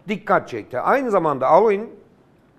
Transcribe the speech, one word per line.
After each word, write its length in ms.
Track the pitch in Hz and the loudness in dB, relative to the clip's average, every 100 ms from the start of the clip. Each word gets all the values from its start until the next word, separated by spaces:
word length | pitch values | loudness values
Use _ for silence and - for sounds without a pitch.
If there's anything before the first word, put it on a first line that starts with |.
| - | -10
dikkat 400 | 202 - 180 - | -8 -2 -2 -2
çekti. 320 | 113 101 123 | -10 -8 -6
Aynı 300 | 156 240 262 | -2 0 0
zamanda 360 | 202 160 135 131 | 0 0 0 2
Aoun 420 | 160 220 196 226 - _ _ _ _ _ | 4 4 0 -6 -16 _ _ _ _ _